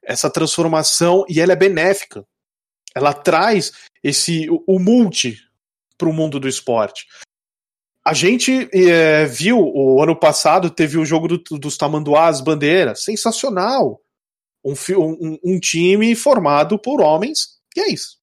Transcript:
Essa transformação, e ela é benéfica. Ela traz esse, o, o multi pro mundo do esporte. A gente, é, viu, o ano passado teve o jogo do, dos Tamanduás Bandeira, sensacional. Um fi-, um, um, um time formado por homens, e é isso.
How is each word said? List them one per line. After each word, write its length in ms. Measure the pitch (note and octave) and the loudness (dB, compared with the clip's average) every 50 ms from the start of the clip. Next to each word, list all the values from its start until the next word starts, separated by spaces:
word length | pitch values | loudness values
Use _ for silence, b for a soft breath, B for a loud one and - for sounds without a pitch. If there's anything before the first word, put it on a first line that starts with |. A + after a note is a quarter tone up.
| _ | _
Essa 280 | - A#2 - - D3+ | -8 -6 -4 -4 -4
transformação, 920 | - E3+ D#3+ C#3 - - E3 E3 D#3+ D#3 D3+ - - - E3+ F3 F3 F#3+ F#3+ - | -2 -2 -4 -2 -2 -2 -2 0 0 0 0 -2 -2 0 2 2 2 2 0 0
e 100 | E3+ D#3+ | -2 0
ela 140 | E3 F#3 F3+ | 2 2 4
é 20 | |
benéfica. 680 | D#3 F#3+ G3 F#3+ D#3 D#3+ F#3 G3 G3 - _ - G#2+ G2+ _ _ _ _ _ _ _ _ _ _ _ _ - _ | 4 2 2 2 2 0 0 0 0 -4 _ -18 -18 -18 _ _ _ _ _ _ _ _ _ _ _ _ -14 _
Ela 180 | B2+ C#3 C#3+ C#3+ | -2 0 0 -2
traz 580 | C#3+ - - E3 D#3+ F#3 A3+ A3+ F#3+ - - B B B B B B - | 0 -2 -2 0 0 2 2 0 0 -2 -4 B B B B B B -6
esse, 460 | C#3+ C3+ - - - E3+ D#3+ D#3+ D#3 | -4 -2 -2 -2 -2 -2 -4 -2 -2
o, 140 | E3+ D#3+ - | -4 -4 0
o 120 | - F#3+ F#3 | 0 0 2
multi 580 | F3+ G3+ A#3 B3 A#3 F#3 D#3 - - B2 A2 - _ _ _ _ _ _ _ _ _ _ _ | 4 4 4 4 4 2 0 -4 -6 -6 -8 -10 _ _ _ _ _ _ _ _ _ _ _
pro 160 | _ F3 E3 D#3+ | _ -4 -2 -2
mundo 260 | D#3 D#3 D#3 C#3 C#3 | -2 -4 -4 -4 -6
do 80 | C3+ | -6
esporte. 580 | C3+ C3 - - - A#2+ A2+ G#2+ G2+ - - - B B B B _ _ _ _ _ _ _ _ _ _ _ _ _ _ _ _ | -6 -8 -6 -4 -2 0 0 -2 -2 -6 -14 -20 B B B B _ _ _ _ _ _ _ _ _ _ _ _ _ _ _ _
A 80 | D3+ D#3+ | -4 -2
gente, 540 | C3 D#3+ F#3 A#3+ A#3+ - - C4 C4 B3 - - | 0 0 0 0 0 0 0 0 -2 -2 0 2
é, 520 | F#3+ F#3 F3 E3+ E3 D#3+ D#3 D#3 D3+ D#3 | 4 6 6 6 6 4 4 4 2 2
viu, 320 | C#3+ A#2+ A#2 D#3 G#3 B3 A#3+ | 0 -2 -4 0 0 2 2
o 440 | F3+ C3+ - D3 C3+ C3 C3 C3 D3+ | 2 0 0 0 2 4 4 4 4
ano 100 | D#3+ D#3+ | 2 2
passado 540 | D#3+ - D3+ C#3+ - - D#3+ D#3 F#3+ F3 E3+ | 2 2 2 2 2 2 2 2 2 0 -2
teve 280 | - - E3 D3+ C#3 | -2 -2 -2 0 0
o 80 | E3 D#3 | -2 -2
jogo 220 | C#3+ E3 D#3+ D#3+ | 0 -2 -2 0
do, 100 | E3 E3+ F3 E3+ - D#3+ | -2 -4 -4 -6 -10 -12
dos 200 | D3 C#3 D3+ - | -10 -10 -10 -6
Tamanduás 640 | - D#3 C#3+ D3+ D3+ D3+ D3 D3 D3+ E3 E3+ D3+ C3+ | -4 -4 -4 -4 -4 -2 2 4 4 4 4 2 0
Bandeira, 520 | B2+ D#3 D#3 D3+ C#3+ D3 E3 F#3+ E3+ A#2+ G#2 | -2 -2 -2 0 0 0 2 2 0 0 -4
sensacional. 1040 | - - - A3 G3+ - A3+ A3 - - C#4 G#3+ F3+ F#3 A3 C4 C#4 - B2 G#2 - _ _ _ _ _ _ _ _ _ _ _ _ _ | -6 -8 -8 -6 -4 -4 -4 -4 -4 -6 -4 -4 -2 -2 -2 0 0 -2 -2 -4 -10 _ _ _ _ _ _ _ _ _ _ _ _ _
Um 120 | C3+ C#3+ | -10 -10
fi-, 200 | - - - F#3 | -8 -6 -2 0
um, 180 | G3 D#3+ D#3+ D#3+ | 0 0 0 -4
um, 260 | - E3+ D#3+ D#3 - - F3+ F#3+ | -6 -8 -10 -10 -6 -4 -4 -4
um 40 | F3 | -2
time 540 | - - - E3 E3+ F3+ G3 G#3 A3 A3+ A#3 | -2 -4 -2 0 2 2 2 2 2 0 0
formado 640 | A3+ - D4 C4+ A#3 F3 C#3+ C#3+ C#3+ D3+ - G#3 | 0 2 2 2 2 2 2 2 2 2 2 0
por 240 | G#3 - B3 C#4+ C#4 | -4 -4 -4 -2 0
homens, 560 | F3+ D3+ D#3 D#3+ G3+ C#4 D#4+ - - - _ _ _ _ _ | 2 2 2 0 -2 -4 -6 -6 -8 -8 _ _ _ _ _
e 40 | E4+ | -4
é 100 | G#4 G#4 | -4 -4
isso. 280 | A3+ - - - - _ | -4 -6 -10 -16 -18 _